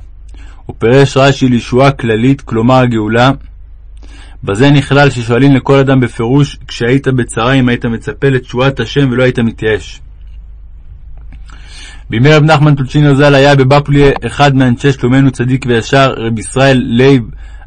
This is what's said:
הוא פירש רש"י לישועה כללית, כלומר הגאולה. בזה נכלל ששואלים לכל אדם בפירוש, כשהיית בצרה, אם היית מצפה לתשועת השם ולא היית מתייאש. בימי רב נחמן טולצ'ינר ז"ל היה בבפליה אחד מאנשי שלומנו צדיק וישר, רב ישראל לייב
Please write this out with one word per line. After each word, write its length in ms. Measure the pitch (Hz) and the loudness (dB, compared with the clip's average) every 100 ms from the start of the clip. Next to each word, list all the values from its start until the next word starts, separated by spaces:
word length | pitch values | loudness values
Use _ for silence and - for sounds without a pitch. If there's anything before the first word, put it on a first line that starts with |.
| - - - - - - - | -12 -20 -20 -20 -20 -20 -18
הוא 100 | - | -4
פירש 380 | 110 135 139 139 | 2 4 2 2
רש"י 320 | 139 135 131 | 0 2 0
לישועה 420 | 120 - 120 139 | 0 0 0 0
כללית, 500 | 143 117 110 123 139 | 0 -2 0 0 -2
כלומר 340 | - 113 117 | -4 -2 2
הגאולה. 560 | 131 123 113 107 117 127 143 - - - - - - - - - - | 2 2 0 -2 0 0 0 -8 -20 -20 -20 -20 -20 -20 -20 -20 -14
בזה 260 | - 98 139 | -8 0 2
נכלל 400 | 147 139 139 143 | 2 2 2 2
ששואלים 420 | 120 117 120 139 | 0 -2 2 2
לכל 240 | 135 - 139 | 2 2 2
אדם 220 | 135 135 | 2 0
בפירוש, 580 | 120 - 117 139 143 - - | 0 -4 -2 0 0 -4 -14
כשהיית 400 | - 117 135 135 | -6 0 0 0
בצרה, 440 | 131 117 - 117 | -2 -4 -4 0
אם 160 | 135 123 | 0 0
היית 160 | 120 | -2
מצפה 440 | 120 113 - - 143 | -4 -6 -8 -4 -2
לתשועת 520 | 131 127 120 135 135 | -2 -4 -2 -2 -2
השם 280 | 113 143 139 | -4 -2 0
ולא 120 | 120 | 0
היית 160 | 127 123 | 0 0
מתייאש. 640 | 117 - 110 107 - - - - - - - - - - - - - - - - - - - - - - - | -2 -2 -4 -4 -6 -18 -20 -20 -20 -20 -20 -20 -20 -20 -20 -20 -18 -18 -18 -18 -18 -20 -20 -20 -18 -18 -6
בימי 220 | 110 135 | 0 4
רב 100 | 156 | 4
נחמן 320 | 151 156 151 | 4 4 2
טולצ'ינר 400 | 143 127 151 147 | 2 0 0 2
ז"ל 200 | 135 147 | 4 4
היה 200 | 139 143 | 4 4
בבפליה 580 | 139 127 143 147 143 139 127 117 | 4 4 2 2 2 2 2 -4
אחד 300 | - 143 135 | 0 2 2
מאנשי 360 | 131 117 143 | 0 0 -2
שלומנו 380 | 131 123 135 135 | 0 0 2 2
צדיק 360 | 123 127 131 120 | 0 -2 -2 0
וישר, 460 | 117 107 139 135 - | -2 0 2 2 0
רב 220 | 113 113 | -6 -6
ישראל 440 | - 131 135 131 - | -6 0 2 2 0
לייב 360 | 117 131 135 107 - - - | 2 4 2 0 -14 -18 -18